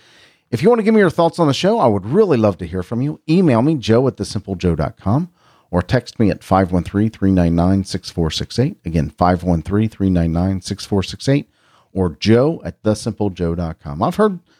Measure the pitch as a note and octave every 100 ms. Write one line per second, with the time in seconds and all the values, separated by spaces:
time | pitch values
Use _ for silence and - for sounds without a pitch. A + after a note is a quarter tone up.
0 | _ _ _ _ _ A3+ G#3 A#3+ G#3 A3
1 | F#3 - E3 - D#3 B2+ F3+ A3+ C3 G2+
2 | G2+ F3 G#3 B2 G#2+ F2+ F2 F#2 F2+ A#2+
3 | C#3+ D#3 - E3+ E3+ A2+ C#3 D#3 G#2 A2+
4 | C3+ - F#2+ G#2 - F#2 F2+ D#2 D2 -
5 | F#2 C3 F3 _ _ _ _ F2 - B2+
6 | - - G#2 - - F#2+ F#2 F2+ - G2+
7 | A2 - G2 F#2 E2+ E2+ F2 F#2+ F#2 F2+
8 | - - D#2+ - - - C#3 G#3 E2+ D#2+
9 | C#2+ - F2+ F2+ F2 E2+ D#2 G2+ A2 -
10 | G2 F2 E2 E2 F#2 F#2+ - G2 - G2+
11 | - - - C#3+ - _ _ _ _ F#2+
12 | F2+ D2 - A2+ C#3+ E3 - - G#2+ G#2
13 | A#2 G2+ G#2 F2+ E2+ E2+ E2 D#2+ D2+ D2
14 | C3 F3 G#3+ F3+ -